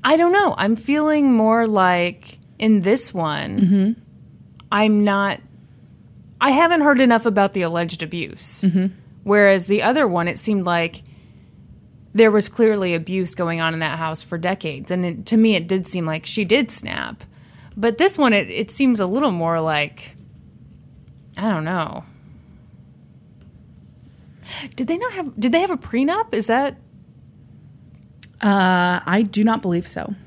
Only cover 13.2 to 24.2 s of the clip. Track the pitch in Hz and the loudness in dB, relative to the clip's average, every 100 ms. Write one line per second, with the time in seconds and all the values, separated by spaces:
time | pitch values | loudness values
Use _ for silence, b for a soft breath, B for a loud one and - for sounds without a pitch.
13.2 | 180 - 170 165 160 160 160 160 160 160 | -4 -4 -4 -2 -4 -2 -6 -4 -6 -6
14.2 | - 170 175 196 160 135 - 180 180 165 | -8 -6 -4 -4 -8 -10 -6 -4 -4 -6
15.2 | - 226 226 196 170 190 180 185 165 156 | 0 2 4 2 0 -2 -2 -2 -4 -6
16.2 | - - 190 240 233 - - 87 60 - | -6 -6 0 0 2 -2 -2 -10 -10 -14
17.2 | - b b b b - 226 233 370 - | -20 b b b b -4 -2 2 0 2
18.2 | 269 202 120 90 208 - 269 220 185 226 | 2 2 -2 -6 -4 0 2 2 -2 0
19.2 | 285 175 165 165 160 151 143 - - - | -2 -2 -2 -2 -2 -2 -4 -8 -20 -20
20.2 | - - - - - - - - - - | -20 -20 -20 -20 -20 -20 -20 -20 -20 -20
21.2 | - - 214 175 156 180 156 - - b | -20 -6 -4 -2 -4 -4 -6 -10 -18 b
22.2 | b b b b b - - - - - | b b b b b -20 -20 -20 -20 -20
23.2 | - - - - - - - - - - | -20 -20 -20 -20 -20 -20 -20 -20 -20 -20